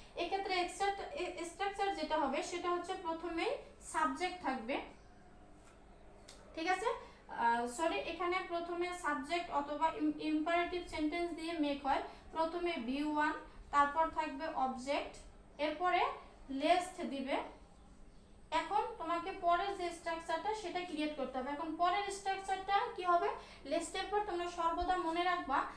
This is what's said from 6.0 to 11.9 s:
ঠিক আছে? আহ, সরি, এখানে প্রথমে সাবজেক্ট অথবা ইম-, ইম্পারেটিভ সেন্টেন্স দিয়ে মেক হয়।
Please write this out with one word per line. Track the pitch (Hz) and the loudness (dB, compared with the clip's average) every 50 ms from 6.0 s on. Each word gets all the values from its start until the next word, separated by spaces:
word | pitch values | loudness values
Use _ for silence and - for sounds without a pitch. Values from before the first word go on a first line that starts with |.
| - - - - - - - - - - - | -20 -20 -20 -20 -18 -18 -18 -18 -20 -14 -8
ঠিক | 330 320 359 | -4 0 0
আছে? | 370 392 427 480 466 - - - - - - - | 0 2 2 0 -2 -2 -4 -12 -18 -20 -16 -10
আহ, | - 233 233 233 240 240 240 240 | -4 2 4 4 4 4 2 0
সরি, | 247 - 330 330 392 403 | -2 0 0 0 0 0
এখানে | - - 330 330 359 349 359 381 349 349 | -2 -4 -2 -2 0 2 2 0 0 -2
প্রথমে | 339 339 339 339 349 339 349 359 349 - | -2 -2 -2 -2 -2 -2 -2 -2 -2 -2
সাবজেক্ট | - 294 294 269 269 285 339 349 339 - | -2 0 0 0 0 0 0 -2 0 0
অথবা | - 285 285 294 294 294 320 320 | 0 -2 0 0 0 0 2 2
ইম-, | 311 302 302 302 294 - | 2 2 2 0 0 0
ইম্পারেটিভ | 302 311 311 311 311 339 339 349 349 349 359 349 339 - | 0 0 0 2 2 4 4 4 4 2 0 -4 -4 -4
সেন্টেন্স | 339 330 302 302 339 349 349 339 | -2 -2 0 0 2 0 0 -2
দিয়ে | 320 330 320 330 339 | -2 -4 -4 -4 -2
মেক | 330 294 285 277 277 285 | 0 2 2 0 0 2
হয়। | 269 | 2